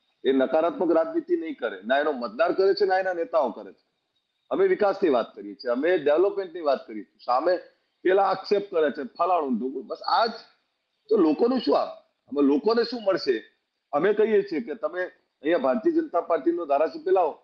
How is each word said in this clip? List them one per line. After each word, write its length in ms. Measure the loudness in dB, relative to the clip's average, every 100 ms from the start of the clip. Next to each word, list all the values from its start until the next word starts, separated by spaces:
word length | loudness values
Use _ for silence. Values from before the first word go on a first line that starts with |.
| _ _
એ 80 | 0
નકારાત્મક 600 | 2 2 2 0 0 0
રાજનીતિ 440 | 2 0 -4 -2 -2
નહીં 180 | -4
કરે, 280 | -6 -8 -6
ના 140 | -2 0
એનો 140 | 0
મતદાર 400 | -2 -4 -2 0
કરે 220 | 2 2
છે, 100 | 2
ના 140 | 2 0
એના 140 | 0
નેતાઓ 380 | -4 -2 0 0
કરે 220 | -4 -14
છે. 140 | -20 _ _ _ _ _ _ -4
અમે 160 | 0 2
વિકાસની 420 | 2 0 2 2
વાત 260 | 2 0
કરીએ 200 | -8 -16
છીએ, 160 | -8 -4
અમે 280 | -2 0 2
ડેવલપમેન્ટની 600 | 2 2 2 -2 -8 -4
વાત 260 | -2 -2 -4
કરીએ 180 | -14
છીએ. 140 | -14 _
સામે 340 | -2 0 0 -2 -4 _ _ _
પેલા 200 | 2 2
આક્ષેપ 480 | 2 0 -2 -2 0
કરે 200 | 0 0
છે, 120 | -2
ફલાણું 560 | -8 -4 0 0 0 -2
ઢોકળું. 280 | -4 -8 -10
બસ 120 | -10 -2
આ 180 | 0 0
જ 40 | -4 -18 _ _ _ _ _ 0
તો 80 | 2
લોકોનું 440 | 4 4 2 2
શું? 180 | 0 0
આ, 60 | 0
આમાં 580 | -8 _ _ _ 0
લોકોને 400 | 2 4 2 0
શું 200 | -2 -2
મળશે? 400 | -2 -2 -2 -4 -6 _ _ _ _
અમે 200 | 0 0
કહીએ 300 | 2 2 2
છીએ 180 | 0 -4
કે 140 | -6
તમે 280 | -6 -6 -6
અહીંયા 560 | -8 -10 _ _ -2 0
ભારતીય 340 | 2 0 0
જનતા 280 | 0 0 -2
પાર્ટીનો 460 | -2 0 0 -2 0
ધારાસભ્ય 440 | 0 0 -2 0
લાવો, 280 | 2 0 -4